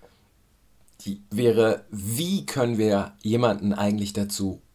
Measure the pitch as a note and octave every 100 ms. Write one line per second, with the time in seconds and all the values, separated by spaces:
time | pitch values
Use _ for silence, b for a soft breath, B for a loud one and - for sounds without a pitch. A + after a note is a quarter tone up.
0 | b b b _ _ _ _ _ _ -
1 | G2+ G2+ - G#2 A#2+ A2 A2 G#2 - G#2
2 | G2+ A#2+ F3 F#3+ - C#3 A#2+ A2+ G#2+ G2+
3 | G2+ - A2 A#2 A#2+ G2+ G2+ G2+ G#2 G#2
4 | G2+ G#2 G2+ - G2 F2+ _